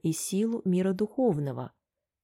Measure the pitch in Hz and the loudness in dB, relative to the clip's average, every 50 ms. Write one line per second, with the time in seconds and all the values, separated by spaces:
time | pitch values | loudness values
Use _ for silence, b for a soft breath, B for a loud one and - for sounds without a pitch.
0 | - 165 160 - - - 185 196 220 226 233 226 - 190 180 185 185 190 190 196 | -2 -2 -2 -2 -4 -4 -2 0 0 0 -2 -2 0 2 2 2 2 2 0 0
1 | 214 208 - 269 254 226 160 147 147 139 123 123 127 - _ _ _ _ _ _ | -2 -2 0 0 2 2 2 2 -2 -4 -4 -6 -8 -10 _ _ _ _ _ _
2 | _ _ _ _ | _ _ _ _